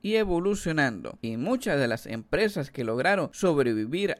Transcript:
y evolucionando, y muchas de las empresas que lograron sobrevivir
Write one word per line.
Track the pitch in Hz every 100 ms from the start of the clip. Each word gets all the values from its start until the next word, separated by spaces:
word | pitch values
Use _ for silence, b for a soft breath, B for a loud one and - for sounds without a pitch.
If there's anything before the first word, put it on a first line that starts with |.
y | 202 220
evolucionando, | 202 170 190 208 170 156 135 98 - -
y | 113 113
muchas | 165 254 226 143
de | 120
las | 113
empresas | - 113 - 160 214 190 139
que | -
lograron | 113 117 160 196 147
sobrevivir | - 190 143 123 107 110 170 196